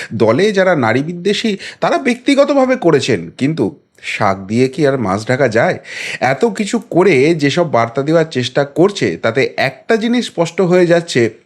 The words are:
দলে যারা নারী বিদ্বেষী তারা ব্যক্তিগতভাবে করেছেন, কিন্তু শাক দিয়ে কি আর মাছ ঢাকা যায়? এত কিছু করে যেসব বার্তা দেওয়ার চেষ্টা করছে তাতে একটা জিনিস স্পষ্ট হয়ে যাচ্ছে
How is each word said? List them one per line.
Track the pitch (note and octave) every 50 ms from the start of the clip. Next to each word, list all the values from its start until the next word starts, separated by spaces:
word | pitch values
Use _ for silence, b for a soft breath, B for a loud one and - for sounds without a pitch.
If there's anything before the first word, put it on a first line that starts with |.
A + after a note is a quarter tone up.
| B B -
দলে | G#2+ A2+ G#2+ A2+ C3+ F#3+ A3 G#3
যারা | G3 F#3 F#3 F3+
নারী | D3+ B2 A2 A2+ C3 C#3+
বিদ্বেষী | D#3+ F3 F3 F3 G3 G#3 - - A3+ G3+ F#3+ B B B B
তারা | - F3 C4 E4+
ব্যক্তিগতভাবে | C#4 A#3+ B3 - - - C#4 C4 C#4+ D4 D4 C#4 C4 B3+ B3+
করেছেন, | B3 - E3+ D#3 C#3 A#2+ - B2 F2+ E2 E2 - -
কিন্তু | B2 C#3 D#3+ D#3+ B2+ F#2 - - _ _ _ _ -
শাক | - - - A2+ G2+ F#2+ F#2+
দিয়ে | G2 F#2+ G#2+ A#2+ B2+ C3+
কি | C3+ - D#3
আর | C#3 C3+ C3
মাছ | A#2 F#2+ F#2 G2+ A2 G#2+
ঢাকা | B2+ B2+ D3 B2+
যায়? | G2 A#2 C3+ F#3 D3 - B B B B B B B B
এত | - B2 C#3 - -
কিছু | A#3+ G3 - A3 G3 - A#3
করে | F#3+ - - E3 F#3 G#3 E3+ B2+ C3 D#3 F3
যেসব | D#3+ C#3+ C#3+ C3+ F3+ F3 D#3
বার্তা | B2+ A#2 A#2 A#2 - - C3+
দেওয়ার | D3 D#3+ E3+ D#3+ D#3+
চেষ্টা | - B2+ B2 B2 - D#3 D3
করছে | C#3 - - E3+ G3+ G3+ - - G#2+ E2
তাতে | E2+ - A#2 A2+ C3+ C3 - -
একটা | - A#2+ C3 - - - - A3+
জিনিস | A3+ G3+ A#3+ A#3+ B3+ A3+
স্পষ্ট | - - - E3+ D#3+ - -
হয়ে | G3 F3 F3+ F#3 F3+
যাচ্ছে | D#3+ E3+ E3+ E3+ - - B2+ A#2 A2 - - _